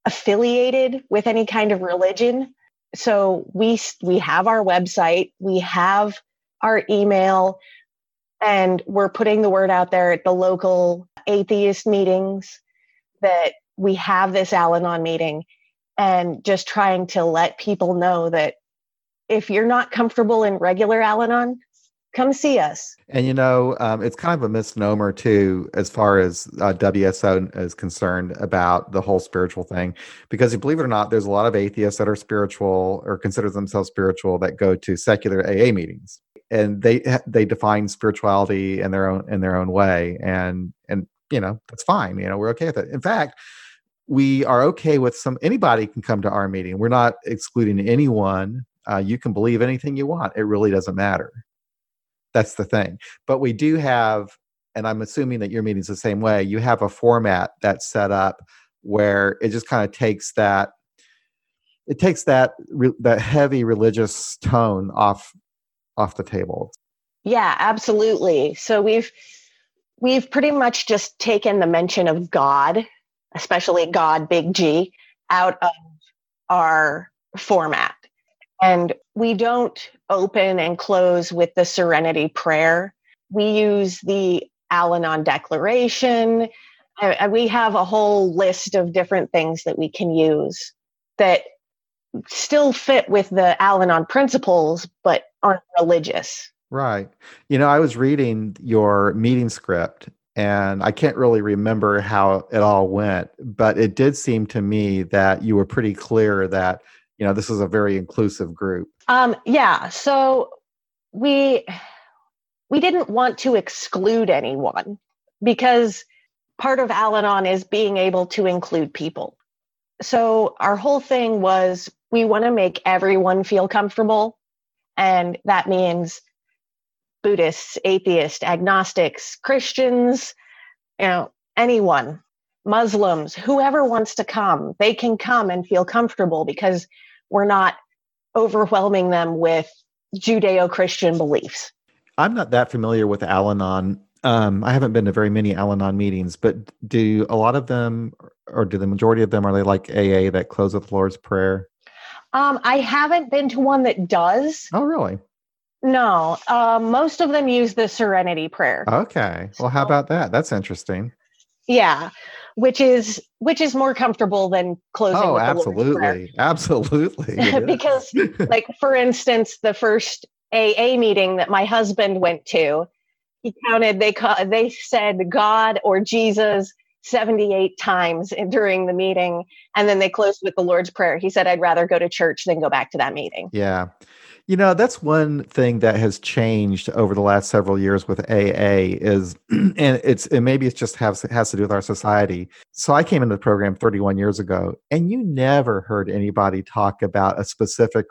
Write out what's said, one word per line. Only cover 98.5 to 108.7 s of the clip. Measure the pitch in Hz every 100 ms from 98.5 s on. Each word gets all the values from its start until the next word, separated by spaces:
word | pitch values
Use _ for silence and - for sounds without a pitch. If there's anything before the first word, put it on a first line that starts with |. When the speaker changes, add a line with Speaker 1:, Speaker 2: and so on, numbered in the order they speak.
| -
Speaker 2:
your | 120 113 104 101 101
meeting | 101 113 127 120
script, | - - 87 82 - - _ _ -
and | 101 101 98 98
I | 101
can't | 107 151 -
really | 127 113
remember | 104 101 110 110 104 101
how | 98 107 98 95 -
it | 113
all | 104 101 95
went, | 98 104 95 82 -
but | 123 101 110 98
it | 110 -
did | 135 139
seem | - 113 104
to | 113
me | 101 107 104 95
that | 87 101 95 95
you | 110 104
were | 98
pretty | - 110
clear | 95 - 113 107 101 95
that, | 95 92 92 _ _ _ -
you | 101
know, |
this | 98 104
is | 107
a | 98
very | 107 104 98
inclusive | 90 - 107 - 85
group. | 85 98